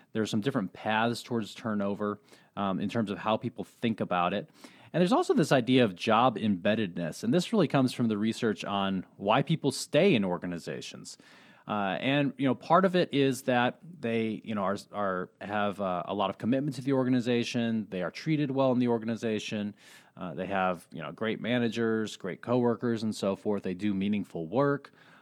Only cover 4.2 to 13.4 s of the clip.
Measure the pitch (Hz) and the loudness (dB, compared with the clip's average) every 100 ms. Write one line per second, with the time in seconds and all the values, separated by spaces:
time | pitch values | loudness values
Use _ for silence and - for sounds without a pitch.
4.2 | 87 98 - - - - - 156 180 285 | 2 0 -6 -16 -20 -20 -4 0 4 4
5.2 | 370 285 147 139 117 127 113 90 113 110 | 4 2 4 4 6 4 4 2 2 4
6.2 | 127 117 110 90 101 110 98 85 80 - | 4 2 0 2 2 0 -2 -4 -6 -4
7.2 | 107 170 - 220 143 143 127 - 117 104 | 0 2 2 2 2 2 2 2 0 0
8.2 | 110 - 117 101 - 101 98 95 - - | 0 0 0 0 -2 -2 0 -2 -6 -4
9.2 | 101 123 143 160 139 - - 147 202 123 | 2 2 2 0 0 -2 0 4 4 4
10.2 | 92 87 90 85 - 65 - - - - | 2 -2 -4 -8 -8 -8 -10 -14 -16 -18
11.2 | - - - - - 107 98 87 131 143 | -20 -20 -20 -14 -6 -2 0 0 0 2
12.2 | 143 - 135 123 - 175 190 180 - 139 | 0 0 0 0 2 4 4 2 2 2
13.2 | 135 117 | 2 0